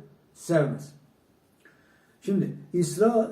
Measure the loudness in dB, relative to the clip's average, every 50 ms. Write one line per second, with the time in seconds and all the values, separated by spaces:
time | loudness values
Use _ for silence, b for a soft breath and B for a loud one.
0 | -16 -20 _ _ _ _ _ -12 -4 0 2 2 2 0 -2 -8 -12 -16 -20 -20
1 | _ _ _ _ _ _ _ _ _ _ _ _ b b b b b b b b
2 | b b b b -6 -2 -2 0 -2 -2 -6 -10 -10 -4 -2 -2 -2 0 2 2
3 | 2 4 4 2 0 0